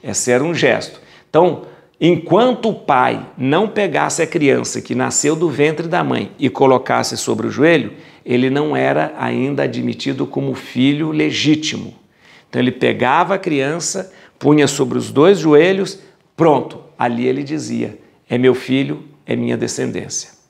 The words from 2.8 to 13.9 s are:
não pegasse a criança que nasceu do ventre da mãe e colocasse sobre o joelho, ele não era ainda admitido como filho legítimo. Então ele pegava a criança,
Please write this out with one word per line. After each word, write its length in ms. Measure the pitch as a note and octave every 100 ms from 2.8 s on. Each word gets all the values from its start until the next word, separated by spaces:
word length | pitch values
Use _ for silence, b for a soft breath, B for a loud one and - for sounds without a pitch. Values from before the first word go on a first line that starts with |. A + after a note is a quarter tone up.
| - C3 B2+ A2+ G2 -
não 300 | C3 D#3 G#3+
pegasse 540 | G#3 G3 D3 D3 -
a 60 | D#3+
criança 540 | E3+ C#3+ B2 A#2 A#2
que 140 | - A#2+
nasceu 400 | B2+ - D3 D#3+
do 140 | E3+
ventre 380 | C3 D3 D#3 E3+
da 160 | E3+
mãe 280 | D3 B2 G2+ -
e 120 | C#3
colocasse 680 | - C3+ B2+ - A#2+ - A2+
sobre 320 | - A2 A2+
o 40 |
joelho, 420 | G#2+ D#3 E3 G#2 B B B -
ele 240 | B2 C3
não 260 | C#3 D3+ C3+
era 380 | C3+ C#3 D3+ -
ainda 460 | A#2+ A#2+ C3 C#3
admitido 640 | C3+ A#2+ A#2+ A#2 C#3 C3+ C#3+
como 280 | - C#3 B2
filho 560 | - B2 C3 D3 D#3+
legítimo. 840 | D#3 D3+ - C#3+ D3+ - - - - _ b b b b
Então 120 | B2+
ele 100 | B2+
pegava 640 | - B2 G#2+ A#2+ D3+ F3+ F#3+
a 40 |
criança, 720 | F#3+ D3 C3+ E3 -